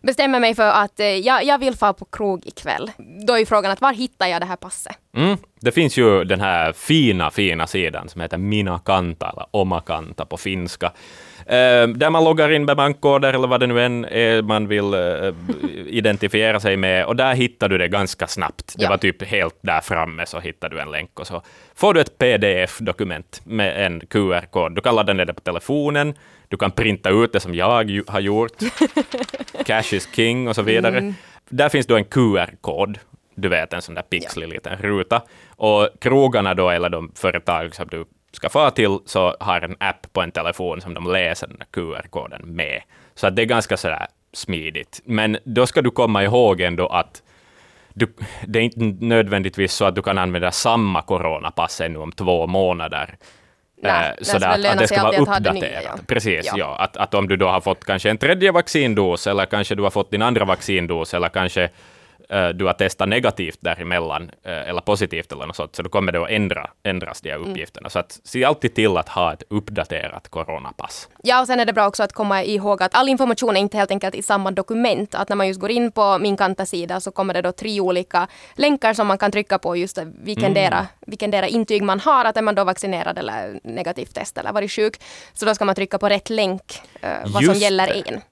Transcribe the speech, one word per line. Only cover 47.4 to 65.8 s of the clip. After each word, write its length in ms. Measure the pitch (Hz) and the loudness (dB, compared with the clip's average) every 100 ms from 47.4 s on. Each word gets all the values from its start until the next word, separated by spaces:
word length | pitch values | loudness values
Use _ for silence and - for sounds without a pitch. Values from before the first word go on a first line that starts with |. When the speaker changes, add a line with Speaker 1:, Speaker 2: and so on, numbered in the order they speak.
| _ _ _ _ _ | _ _ _ _ _
Speaker 2:
du, 200 | - 113 - 104 - 101 | -4 -4 -4 -16 -14 -4
det 120 | 110 | 0
är 40 | |
inte 160 | 117 117 113 95 117 | 0 0 -2 -2 2
nödvändigtvis 680 | 117 101 98 95 92 95 | 4 4 0 -2 -2 -2
så 120 | - 101 | 2 0
att 100 | 92 | 2
du 60 | |
kan 160 | 98 95 | 0 0
använda 340 | 92 90 87 | 0 0 -2
samma 500 | - 117 117 107 85 | 0 2 2 2 0
coronapass 800 | - 92 80 78 78 80 82 - | 0 -2 0 -4 -6 -2 -4 -2
ännu 180 | 82 78 | -6 -6
om 120 | 78 | -12
två 360 | - 90 87 82 | -6 0 0 2
månader. 680 | 92 92 87 80 76 76 - - _ _ _ _ _ | 0 0 0 -4 -6 -8 -12 -20 _ _ _ _ _
Speaker 1:
Nej, 100 | 98 | 0
Speaker 2:
Eh, 80 | 87 | 0
Speaker 1:
nej, 160 | 80 53 | 0 -4
Speaker 2:
så 40 | - | -2
Speaker 1:
så 60 | |
Speaker 2:
där 80 | - | 0
Speaker 1:
det 140 | 92 | 2
Speaker 2:
att, 60 | 92 | 2
Speaker 1:
lönar 140 | - | 2
Speaker 2:
att 60 | 196 | 2
det 80 | - | 2
Speaker 1:
sig 100 | 202 | 2
Speaker 2:
ska 60 | |
vara 140 | 147 190 | 2 2
Speaker 1:
alltid 40 | |
att 60 | 208 | 2
ha 60 | 196 | 2
det 140 | 95 | 0
nya, 140 | 95 80 | -2 -4
Speaker 2:
uppdaterat. 280 | - - - | -8 -10 -12
Speaker 1:
ja. 60 | - | -4
Speaker 2:
Precis, 380 | 117 107 82 87 | -2 0 -2 -2
Speaker 1:
Ja. 80 | 101 | -4
Speaker 2:
ja. 180 | 76 69 | -4 -4
Att, 180 | 95 - | -4 -2
att 160 | 101 | -2
om 140 | 101 98 | 0 0
du 100 | 95 | 2
då 100 | 95 | 2
har 140 | 92 | 2
fått 240 | 92 92 - | 0 -4 -2
kanske 240 | 98 104 | 0 0
en 80 | 107 | 0
tredje 340 | 139 180 190 | 2 4 4
vaccindos, 760 | 175 165 156 131 104 95 87 - | 4 2 0 2 2 2 2 0
eller 180 | 98 95 | 0 0
kanske 300 | 104 98 101 | 0 -2 0
du 80 | |
har 60 | 101 | 0
fått 200 | 101 98 | 0 -2
din 100 | 101 | 0
andra 240 | 117 113 98 | 2 2 2
vaccindos, 680 | 90 - 95 85 85 80 | 0 0 -2 0 -4 -4
eller 160 | 87 87 | -2 -2
kanske, 400 | 98 92 92 87 _ - - _ _ _ | 0 -2 0 -2 _ -20 -20 _ _ _
eh, 180 | 98 87 | 0 0
du 160 | 87 95 | 0 -2
har 80 | |
testat 360 | 87 95 - 98 | 0 0 0 0
negativt 480 | 113 123 - 85 - | 2 0 -2 -8 -6
däremellan, 720 | 87 85 87 87 82 76 85 - | -6 -6 -4 -4 -2 -6 -10 -18
eh, 260 | - 82 73 | -12 -10 -6
eller 120 | 87 | -6
positivt 500 | - 101 98 82 - | -2 0 0 -4 -8
eller 140 | 69 73 | -12 -12
något 100 | - | -10
sånt, 200 | 76 | -10
så 60 | - | -8